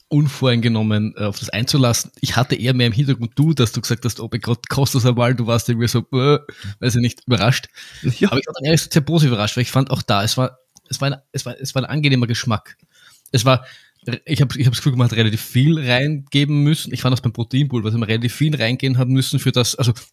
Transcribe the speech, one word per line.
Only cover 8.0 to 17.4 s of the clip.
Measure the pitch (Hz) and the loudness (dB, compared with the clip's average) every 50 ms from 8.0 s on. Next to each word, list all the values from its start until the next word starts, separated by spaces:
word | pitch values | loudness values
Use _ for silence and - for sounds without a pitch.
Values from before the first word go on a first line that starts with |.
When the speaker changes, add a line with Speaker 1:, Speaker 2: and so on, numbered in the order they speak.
Speaker 2:
Ja. | - 143 120 - - 208 | -4 -4 0 2 0 0
Speaker 1:
Aber | - - | 0 0
ich | - | -4
war | - - | -6 -10
dann | - 135 | -4 0
ehrlich | 151 170 156 | 2 2 2
gesagt | - - - | 0 2 0
sehr | 165 | 0
positiv | 139 147 165 170 151 135 120 | 2 2 2 4 4 4 2
überrascht, | 101 104 107 - | 2 0 -2 0
weil | 127 123 | -2 -2
ich | - | 0
fand | - 131 139 - | 0 0 0 0
auch | - - | -2 -4
da, | - - 107 101 101 | -2 0 0 0 0
es | 107 - | 0 0
war, | 127 127 127 - _ _ _ _ _ _ - | 0 -2 -2 -4 _ _ _ _ _ _ -10
es | - - | -8 -4
war | 135 139 | -4 -4
ein, | 139 139 _ _ | -4 -6 _ _
es | - 135 - | -10 -10 -10
war, | 123 120 - | -10 -12 -10
es | 131 135 - | -10 -6 -4
war | 135 123 | -4 -4
ein | - | -2
angenehmer | 110 151 147 143 135 127 123 | -2 0 2 2 2 2 2
Geschmack. | 110 113 - - 123 110 101 - - - _ _ _ _ _ _ - _ _ _ - | 0 -2 -2 -2 -2 -2 -2 -4 -10 -20 _ _ _ _ _ _ -20 _ _ _ -4
Es | - 101 104 | -2 0 4
war, | 135 131 123 - - - - _ _ _ _ - - 120 - - | 4 2 2 0 -6 -20 -20 _ _ _ _ -10 -10 -10 -8 -6
ich | - 156 - | -4 0 2
hab, | 143 117 - | 2 0 2
ich | 165 131 | 2 2
hab | 127 113 | 2 2
das | - | 2
Gefühl, | - 151 127 | -2 0 2
man | 123 123 113 | 2 2 2
hat | 110 | 2
relativ | 113 113 107 104 110 | 2 0 0 0 -4
viel | - - - 123 135 156 165 156 | -6 -2 0 2 4 4 2 0
reingeben | 139 123 123 123 139 151 156 139 139 - - 139 143 147 151 143 143 | 0 0 0 2 2 0 -2 -4 -6 -2 0 0 2 2 2 2 2
müssen. | 147 160 - - - - | 2 2 0 -4 -8 -6
Ich | - | -2
fand | - 127 | 0 0
das | 131 120 | 0 2
beim | - 120 - | 0 -2 -2
Proteinpulver, | - | -2